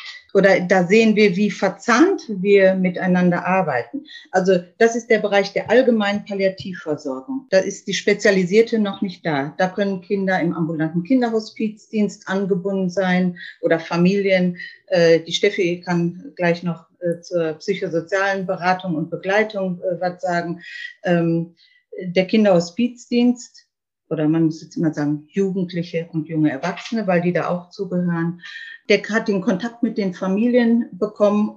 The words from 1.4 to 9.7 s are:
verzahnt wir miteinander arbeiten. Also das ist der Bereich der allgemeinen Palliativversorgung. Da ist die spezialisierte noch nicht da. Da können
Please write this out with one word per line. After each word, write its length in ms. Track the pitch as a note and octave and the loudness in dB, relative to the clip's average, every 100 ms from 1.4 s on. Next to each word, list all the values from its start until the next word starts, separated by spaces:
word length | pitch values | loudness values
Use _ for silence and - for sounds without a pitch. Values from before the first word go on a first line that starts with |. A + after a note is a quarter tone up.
| G#3 | 0
verzahnt 720 | - F#3+ - - A#3 F4+ F#4 - | 0 -4 -2 0 4 4 2 -4
wir 460 | F#3+ G3+ G3+ F#3+ | -4 4 6 6
miteinander 720 | F#3+ F3+ F3 F#3 F3+ F3+ F3 F3+ | 4 0 -2 0 2 2 2 0
arbeiten. 580 | F#3+ D#3 B2 - C#4 - - - | 0 0 -2 -4 -10 -12 -18 -4
Also 260 | F#3 F#3 F3+ - - | 0 2 2 0 0
das 180 | A3+ | 2
ist 140 | A#3 - | 2 0
der 120 | G#3+ | 0
Bereich 340 | G3+ G3+ G3 | 2 0 0
der 160 | F#3+ F#3 | -2 2
allgemeinen 560 | A#3 A#3+ A3 G3+ G#3 - | 2 4 2 0 -2 -6
Palliativversorgung. 1200 | G3 F#3+ F#3+ G3 F3 D#3+ D3+ C#4 C4 C4+ C4 - | -2 -2 -2 -10 -10 -6 -6 -6 -8 -8 -10 0
Da 100 | F#3+ | 0
ist 280 | F#3 G3 - | 0 -4 -6
die 80 | |
spezialisierte 840 | F3+ - G#3 G#3+ F#3+ F3 G#3+ A3+ A3+ | -4 -2 2 2 2 2 4 4 2
noch 220 | G3+ G3 | -2 -4
nicht 240 | G3 - | -6 -6
da. 300 | E3+ C#3 D3 - | -4 -2 -2 -2
Da 120 | |
können 340 | F#3 | -2